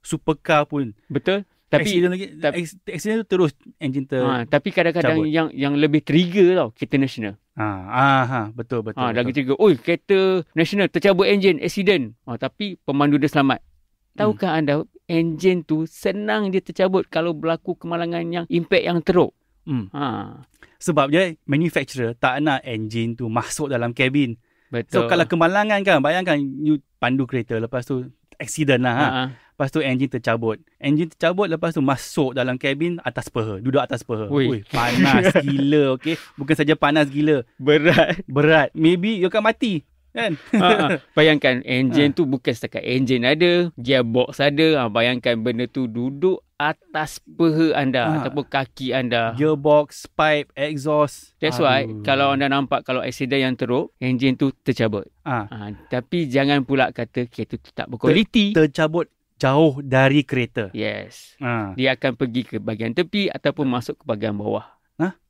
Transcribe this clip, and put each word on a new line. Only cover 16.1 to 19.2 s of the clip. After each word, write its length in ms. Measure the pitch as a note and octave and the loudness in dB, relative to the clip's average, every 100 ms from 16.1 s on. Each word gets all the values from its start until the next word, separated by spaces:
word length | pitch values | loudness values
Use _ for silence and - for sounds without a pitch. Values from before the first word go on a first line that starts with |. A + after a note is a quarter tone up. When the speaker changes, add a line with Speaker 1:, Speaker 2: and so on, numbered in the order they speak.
| G3 G#3 G#3+ G3+ | -4 -4 -2 0
Speaker 2:
dia 120 | F#3+ | -2
tercabut 420 | - E3+ F#3+ F#3 | -4 -2 0 0
kalau 300 | - D#3+ E3+ | -2 -4 -4
berlaku 400 | D#3 D#3+ E3 - | -4 -4 -4 -6
kemalangan 480 | F3 E3+ E3+ E3+ E3+ | -10 -6 -6 -4 -6
yang 220 | E3+ F3 E3 | -6 -8 -2
impact 380 | E3+ E3 F#3 - | -4 0 0 2
yang 120 | E3+ | -2
teruk? 340 | - F3+ | 2 2